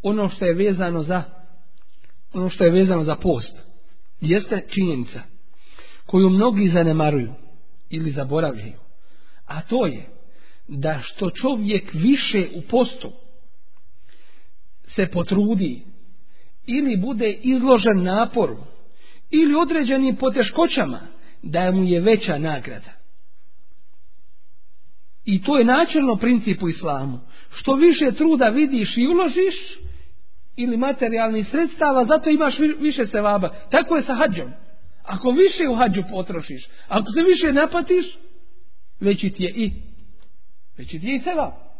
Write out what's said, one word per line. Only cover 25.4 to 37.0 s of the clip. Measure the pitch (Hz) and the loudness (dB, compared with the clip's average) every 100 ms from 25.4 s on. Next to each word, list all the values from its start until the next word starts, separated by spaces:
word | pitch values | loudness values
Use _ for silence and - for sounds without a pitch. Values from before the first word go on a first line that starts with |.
to | 196 294 | 4 4
je | 233 | 6
načelno | 262 339 311 269 202 | 6 4 4 2 2
princip | 226 240 202 185 | 4 4 2 0
u | 175 | 0
islamu. | 160 170 139 139 123 - - - | -2 -4 -2 -4 -6 -8 -10 -10
Što | - - | -6 0
više | 269 339 311 285 | 6 6 6 2
truda | 190 320 294 233 | 4 4 6 4
vidiš | 240 302 262 202 233 | 4 2 2 0 2
i | 254 | 4
uložiš, | 349 349 339 381 - - - - - - - - - - - | 4 4 2 0 0 -8 -8 -8 -8 -8 -8 -8 -8 -8 -4
ili | 240 226 | -2 0
materijalnih | 262 277 233 226 226 220 202 | 0 0 0 2 0 0 0
sredstava, | 294 330 - 302 262 233 | 0 0 2 4 4 4
zato | 311 311 | 4 4
imaš | 302 294 - | 4 4 2
vi-, | 302 302 | 0 2
više | 302 277 214 | -2 0 -2
sevaba. | 214 208 202 180 - - | 2 2 2 0 -4 2
Tako | 294 - 320 | 2 4 0
je | |
sa | - | 0
hadžom. | 247 294 165 127 123 - - - - | 0 0 0 -6 -8 -10 -10 -10 -10
Ako | - 190 254 | -6 -2 0
više | 262 381 - 311 | 6 4 4 0
u | 226 | 2
hadžu | 240 190 170 | 2 2 -2
potrošiš, | 202 185 170 - 131 - - - | -6 -6 -6 -6 -8 -8 -10 -2
ako | 202 | -2